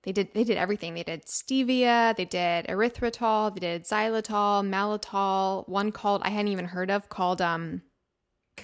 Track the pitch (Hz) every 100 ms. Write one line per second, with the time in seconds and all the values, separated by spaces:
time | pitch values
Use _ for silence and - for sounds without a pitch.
0 | - 190 190 208 233 202 180 208 170 165
1 | 170 165 - - - 269 247 254 247 233
2 | 233 214 180 180 175 170 - 185 233 240
3 | 240 233 233 214 214 196 180 170 165 214
4 | 220 226 220 208 208 202 196 190 208 208
5 | - 196 196 190 190 190 - 190 208 214
6 | 202 202 - 208 208 196 175 180 185 202
7 | - - 180 180 175 165 165 175 _ _
8 | _ _ _ _ _ -